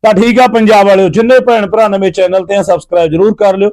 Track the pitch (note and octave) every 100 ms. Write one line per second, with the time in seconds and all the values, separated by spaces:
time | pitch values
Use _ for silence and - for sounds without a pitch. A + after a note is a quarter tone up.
0 | A3 G3 A#3 A#3 B3+ A3+ A3 G#3+ G3 F#3+
1 | F#3+ D#3+ A3+ B3+ B3 A#3 G3+ A3 G#3+ G3
2 | F#3+ F3+ F3+ F#3+ F3+ G3+ E3+ F3 - F3
3 | E3 E3 G3+ A3 G3+ G3 G3+